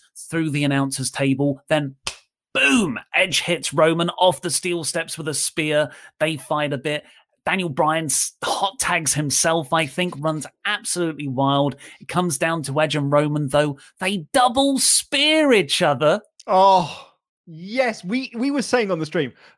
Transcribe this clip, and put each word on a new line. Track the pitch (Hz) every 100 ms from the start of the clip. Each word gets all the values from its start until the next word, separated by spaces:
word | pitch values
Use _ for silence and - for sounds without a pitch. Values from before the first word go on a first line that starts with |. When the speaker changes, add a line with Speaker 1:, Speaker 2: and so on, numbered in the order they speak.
| _ -
Speaker 1:
through | - 165 160
the | 147
announcer's | 143 139 139 135 127
table. | - 139 135 143 135 -
Then, | 151 139 135 - - _ _ _
boom, | - 277 254 175 104 - 170
Edge | 185 139
hits | - 160 -
Roman | 147 160 165 170
off | - 185 -
the | 170
steel | - 185 170 147
steps | 170 165 -
with | 156
a |
spear. | 139 - - 151 147 143 - - -
They | 156 147
fight | - 151 147
a | 139
bit. | 151 147 - _ _ _ 143
Daniel | 190 175
Bryan | 135 151 160 156
s-, | - - -
hot | - - 196 254
tags | - 175 147
himself, | 143 147 - 175 165 143
I | 165 147
think, | - 180 143
runs | 156 156 139 _ 202
absolutely | 202 - 175 165 147 143
wild. | 127 135 139 143 139 - -
It | -
comes | 175 180 139
down | 165 165
to | 139 143
Edge | 156 147
and | 143
Roman, | 147 151 151 139
though. | 147 151 139 - -
They | 185 202 151
double | 262 254 247 277 269
spear | - - - 277 302 311 294
each | 220 139 -
other. | 165 139 151 202 - _ -
Speaker 2:
Oh, | 185 196 190 156 - - _ _ _ -
yes. | 160 190 247 247 208
We, | 175 247 262 226
we | 277
were | 277
saying | - 240 202
on | 170
the | 156
stream, | 175 131 - -